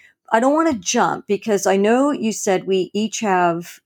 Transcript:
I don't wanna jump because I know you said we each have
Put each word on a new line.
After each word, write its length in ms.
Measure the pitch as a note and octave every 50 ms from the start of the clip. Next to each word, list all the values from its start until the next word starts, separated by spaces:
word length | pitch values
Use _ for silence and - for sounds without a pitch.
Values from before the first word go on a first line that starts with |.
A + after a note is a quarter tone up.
| - _ _ _ _ -
I 80 | A3+ A3+
don't 140 | B3 C4+ D4
wanna 200 | D#4 E4 E4 C#4
jump 520 | G3+ F3 - - A#3+ F#3+ E3 D3 - - -
because 380 | G3+ F#3+ - A3+ G3+ F#3+ -
I 100 | F#3+ F#3+
know 340 | G3 G3+ G#3+ A#3+ B3+ C#4 D4
you 220 | C#4+ - A3 A3
said 340 | G3+ - - G#3 F#3 F#3 F#3
we 240 | F3+ F#3+ F#3+ F3 - -
each 260 | G#3 G#3+ G#3 - -
have 580 | A3+ G3+ F#3 F3+ F3 F3 E3 E3+ F3 - - - _